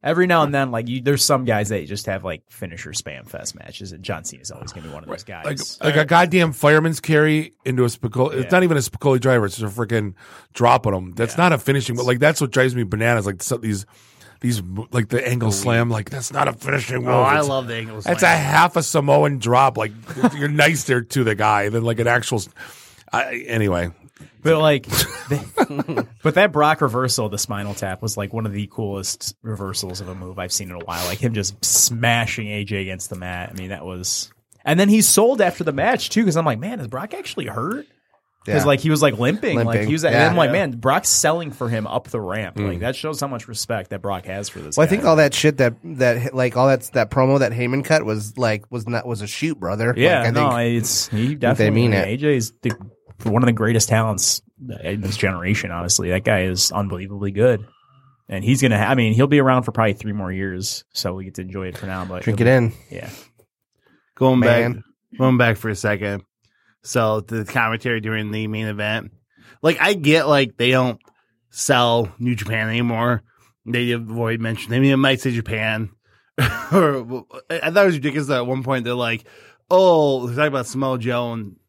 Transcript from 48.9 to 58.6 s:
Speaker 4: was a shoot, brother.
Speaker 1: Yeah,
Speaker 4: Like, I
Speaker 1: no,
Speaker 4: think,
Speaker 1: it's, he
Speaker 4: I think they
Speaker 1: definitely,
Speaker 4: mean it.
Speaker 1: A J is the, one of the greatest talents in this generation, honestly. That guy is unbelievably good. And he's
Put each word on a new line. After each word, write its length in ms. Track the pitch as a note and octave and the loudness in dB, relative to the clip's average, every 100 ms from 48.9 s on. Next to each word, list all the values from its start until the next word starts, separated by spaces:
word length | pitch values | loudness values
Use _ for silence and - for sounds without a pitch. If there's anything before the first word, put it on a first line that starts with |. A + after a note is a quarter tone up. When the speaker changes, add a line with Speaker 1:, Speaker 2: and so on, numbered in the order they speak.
| A#2+ B2 | -6 -4
Speaker 4:
was 140 | A2+ | -8
a 60 | G#2 | -8
shoot, 340 | - D#3+ D#3+ | -4 -4 -4
brother. 320 | F2 G2+ A2+ B2 | -4 -2 0 2
Speaker 1:
Yeah, 240 | C#3 D#3+ | 4 4
Speaker 4:
Like, 80 | A#2 | 2
I 20 | |
Speaker 1:
no, 200 | C3 D3 A#2+ | 2 2 2
Speaker 4:
think, 220 | A#2+ A#2 | 0 0
Speaker 1:
it's, 260 | A2 - - | 0 -4 -2
he 80 | G#2+ | -2
Speaker 4:
I 40 | |
think 80 | A#2+ | -2
they 180 | D3 A#2+ | 0 0
Speaker 1:
definitely, 340 | C3 G#2+ G#2 | 4 4 4
Speaker 4:
mean 100 | A#2+ | 4
it. 160 | G2 F#2+ | 2 0
Speaker 1:
A 80 | A#2+ | 0
J 200 | D3+ C#3 | 2 2
is 160 | A2 _ | 0 _
the, 120 | A#2 G#2+ G2+ _ _ - | -6 -6 -10 _ _ -6
one 180 | A#2 G#2+ | 0 2
of 40 | B2+ | 2
the 60 | |
greatest 380 | A2+ A2 A2+ - | 2 2 2 2
talents 500 | A2+ A2 G2+ - - _ _ C3 - | 2 2 0 -2 -2 _ _ -14 -10
in 200 | E2 G#2 | -6 -4
this 160 | F#2+ G2+ | -4 0
generation, 520 | G2 F2+ F2+ G#2+ F#2+ | 0 0 -2 -2 -2
honestly. 380 | E2+ F2 - F2 | -6 -2 -2 0
That 160 | F2+ | 0
guy 200 | G#2+ G#2 | 2 2
is 280 | F#2 F2+ - | 0 0 -2
unbelievably 600 | G2 G2 F2+ G2 G2+ G2+ | 0 -4 -6 -10 -6 -6
good. 340 | G2 B2 A2 G#2+ _ _ _ _ _ _ | 2 2 2 -4 _ _ _ _ _ _
And 120 | F#2+ | -4
he's 200 | F#2+ C3 | 2 4